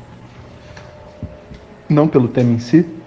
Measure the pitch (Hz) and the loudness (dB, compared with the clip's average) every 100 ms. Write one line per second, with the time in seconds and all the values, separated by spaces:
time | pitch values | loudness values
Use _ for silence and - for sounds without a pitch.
0 | - - - - - - - - - - | -20 -20 -20 -20 -20 -20 -20 -20 -20 -20
1 | - - - - - - - - - 147 | -20 -18 -18 -18 -20 -20 -20 -20 0 2
2 | 156 147 117 131 123 117 - 160 175 - | 4 2 0 0 0 -2 2 0 0 -8